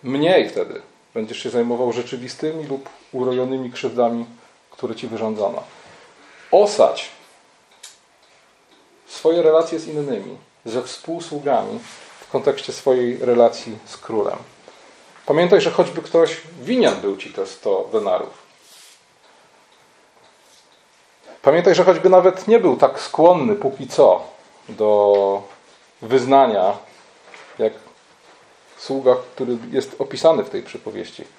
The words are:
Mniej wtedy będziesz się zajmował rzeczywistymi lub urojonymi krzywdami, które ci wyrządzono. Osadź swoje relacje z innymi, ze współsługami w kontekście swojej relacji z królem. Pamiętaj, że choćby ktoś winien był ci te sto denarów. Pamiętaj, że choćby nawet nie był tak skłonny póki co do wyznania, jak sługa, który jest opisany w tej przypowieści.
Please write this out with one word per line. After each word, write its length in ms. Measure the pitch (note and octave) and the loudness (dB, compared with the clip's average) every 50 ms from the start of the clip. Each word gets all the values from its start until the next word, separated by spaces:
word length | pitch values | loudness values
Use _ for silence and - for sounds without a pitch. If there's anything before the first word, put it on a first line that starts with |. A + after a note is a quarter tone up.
| - | -8
Mniej 460 | B2+ C3 C#3 D3+ E3+ F#3 E3+ A#2+ - | -6 -4 0 2 4 4 4 2 2
wtedy 340 | - G#2+ F2+ - - - - - _ _ _ _ _ | -4 -6 -6 -6 -8 -16 -18 -20 _ _ _ _ _
będziesz 240 | A#2 A2 G#2+ A#2 - | -10 -10 -8 -10 -10
się 120 | - B2+ | -10 -4
zajmował 420 | A2+ B2 A#2 A#2+ A#2+ A#2+ B2+ B2 A#2 | -2 -2 -2 0 -2 -2 -2 -2 -2
rzeczywistymi 720 | B2 A#2+ A#2+ - B2 A#2+ B2+ - - - D#3 D#3 D#3+ D#3 | -4 -6 -8 -10 -12 -12 -14 -12 -8 -8 -8 -6 -8 -10
lub 220 | C#3 C3+ C3+ C#3 - - - _ _ - | -8 -10 -10 -10 -14 -20 -20 _ _ -6
urojonymi 600 | C3+ B2 B2+ B2+ B2+ B2+ B2+ C3 C3 C3 A#2+ B2 | -4 -2 -2 0 -2 -2 -2 -4 -6 -6 -8 -10
krzywdami, 540 | - - B2+ A#2 A#2+ A#2+ A#2 A#2 A#2 A#2 A#2 - - _ _ _ _ _ _ | -6 -8 -6 -2 0 0 0 0 -2 -8 -10 -14 -20 _ _ _ _ _ _
które 240 | - _ - A#2 A2+ | -20 _ -10 -10 -10
ci 140 | A2 - A#2 | -8 -10 -10
wyrządzono. 540 | A2 A2 A2+ A2 A2 G#2+ G#2 G2 - - - - - - - - - - - _ _ _ _ _ - - - - | -8 -6 -6 -6 -4 -2 -4 -4 -4 -6 -12 -14 -20 -20 -20 -20 -20 -20 -20 _ _ _ _ _ -20 -20 -8 2
Osadź 600 | - F3+ G#3 G#3 G#3 - A2 - - - - - - - _ _ _ _ _ _ _ _ _ _ _ _ _ - - _ _ _ _ _ _ _ _ _ _ _ _ _ _ _ _ _ _ _ _ _ _ | 4 4 4 4 4 2 2 2 2 -2 -10 -14 -18 -20 _ _ _ _ _ _ _ _ _ _ _ _ _ -20 -20 _ _ _ _ _ _ _ _ _ _ _ _ _ _ _ _ _ _ _ _ _ _
swoje 360 | _ - - - D#3+ E3 F3 E3+ | _ -20 -2 0 0 2 4 4
relacje 360 | D#3 D#3 D#3+ D#3+ E3 E3+ D#3+ | 4 4 4 2 2 -4 -8
z 80 | - | -8
innymi, 500 | - D#3 D3+ C#3+ C#3 B2 G#2 G2 G2 G2 G2+ _ _ _ _ _ | -8 -8 -6 -6 -4 -6 -8 -8 -12 -18 -20 _ _ _ _ _
ze 180 | A#2 A2 B2+ A#2+ | -6 -6 -6 -6
współsługami 1000 | - - - - - E3 E3+ E3+ - D#3 C#3+ D3 C#3+ C3 A2+ G2+ G#2 G#2 A#2 - - - - - - - - | -6 -14 -16 -12 -10 -10 -10 -10 -10 -12 -8 -2 0 0 0 0 -4 -10 -12 -14 -16 -20 -20 -20 -20 -20 -20
w 100 | - - | -20 -6
kontekście 420 | - C#3 - C#3+ C3+ C#3 - - - | -6 -2 0 0 -2 -2 -6 -12 -12
swojej 440 | - - C#3 B2+ B2+ B2 A#2+ B2+ | -6 0 0 0 2 0 -2 -4
relacji 600 | - - B2 A#2+ A#2+ A#2 A#2 A#2 - - - A2 G#2+ - | -4 0 0 4 4 4 4 4 0 -14 -14 -16 -16 -18
z 100 | - - | -20 -20
królem. 420 | - - - A#2 A2 G2+ - - - - - _ _ _ - - - - - - _ _ _ _ - _ | -20 -14 -8 -4 -4 -2 -4 -4 -8 -14 -20 _ _ _ -20 -20 -20 -20 -20 -20 _ _ _ _ -20 _
Pamiętaj, 340 | - C#3+ D3+ F3 F3 G3+ F#3 | -2 2 2 4 4 4 4
że 100 | C#3 E3 | 4 2
choćby 320 | D3+ - G#3+ F3 - E3 D#3 | 0 0 -2 -2 -2 -10 -12
ktoś 380 | - - E3 E3 D#3 - - - - - - | -2 2 2 2 2 0 -8 -14 -20 -20 -18
winien 340 | B2 D3 A#3+ C4 G#3+ C3 G#2 | -8 -4 0 2 2 2 0
był 220 | F#2 - G2+ G2 | 0 -4 -6 -6
ci 160 | G2 - G2+ - | -6 -10 -14 -8
te 140 | - F#2+ | -8 -8
sto 420 | F#2+ - - - A2+ G2 F#2+ F#2+ - - | -8 -10 -10 -4 -2 -2 -2 -2 -2 -4
denarów. 500 | A2 G2+ G2 F#2 F#2 - - - - - _ _ _ _ _ - - - - - _ _ _ _ _ _ _ _ _ _ _ _ _ _ _ _ _ _ _ _ _ _ _ _ _ _ _ _ _ _ _ _ _ _ _ _ _ _ _ _ _ _ _ _ _ _ - - - _ | -4 -2 0 -2 -2 -4 -6 -14 -20 -20 _ _ _ _ _ -20 -20 -20 -20 -20 _ _ _ _ _ _ _ _ _ _ _ _ _ _ _ _ _ _ _ _ _ _ _ _ _ _ _ _ _ _ _ _ _ _ _ _ _ _ _ _ _ _ _ _ _ _ -20 -20 0 _
Pamiętaj, 320 | - C#3+ E3+ F3 G3 F3 | 2 4 4 4 4 4
że 100 | E3 F#3 | 4 6
choćby 240 | F3+ F3+ D#3+ D#3+ F#3 | 4 4 4 4 6
nawet 400 | F#3 F#3 F3+ F#3 F3+ - - - | 6 6 6 6 2 2 0 2
nie 120 | A3 A#3+ | 2 4
był 160 | - E3+ B2 | 4 4 2
tak 240 | A#2+ - B2+ - - | 4 2 2 2 0
skłonny 540 | - - - - D3 E3+ F3+ E3+ C#3+ A#2 G#2 | -12 -10 -2 4 6 6 6 6 2 -2 -2
póki 340 | - - - - - C3+ C3+ | -2 -2 -6 -6 -6 -14 -10
co 360 | - - D3 G#2+ F2+ - - - - - - _ _ _ _ - | 2 4 6 6 6 4 0 -10 -20 -20 -20 _ _ _ _ -20
do 720 | A#2+ G2 G#2+ G#2+ G#2+ G#2 G#2 G2+ G2+ G2+ G2+ G2 G2 G2 G2 - - - _ _ _ _ _ _ _ _ - | -8 -2 0 2 4 4 4 4 4 4 4 2 0 -2 -6 -12 -20 -20 _ _ _ _ _ _ _ _ -8
wyznania, 720 | A2 B2 C3+ A#2+ B2+ C3+ C#3 C#3 B2 A2 G2 F#2 F#2+ G2+ F#2+ - - - - - _ _ _ _ - - - - - - - | 0 0 0 2 4 4 4 4 4 2 0 0 0 -2 -4 -8 -20 -20 -20 -20 _ _ _ _ -20 -20 -20 -20 -20 -10 -4
jak 140 | A2+ A2 A2 - - - _ _ _ _ _ _ _ _ - _ _ _ _ _ _ _ - - | -4 -4 -4 -6 -20 -20 _ _ _ _ _ _ _ _ -20 _ _ _ _ _ _ _ -20 -20
sługa, 380 | - - C3+ C3+ B2 B2+ B2 B2 - - - | -10 -8 -8 -2 2 2 2 2 0 -12 -10
który 220 | - C3+ A#2+ B2 A#2 A#2 A#2+ | -10 -6 -6 -6 -6 -8 -6
jest 260 | A#2 A#2+ A#2 - - - | -6 -6 -6 -6 -8 -10
opisany 460 | C3+ - - C3 - D#3+ D#3+ C3+ G2+ | -8 -8 -8 2 2 2 4 4 0
w 60 | - | -4
tej 120 | - F#2+ - | -6 -10 -10
przypowieści. 640 | - - - - - G2+ G2+ G2 - - - - - _ | -10 -18 -16 -14 -14 -12 -12 -14 -14 -16 -20 -20 -20 _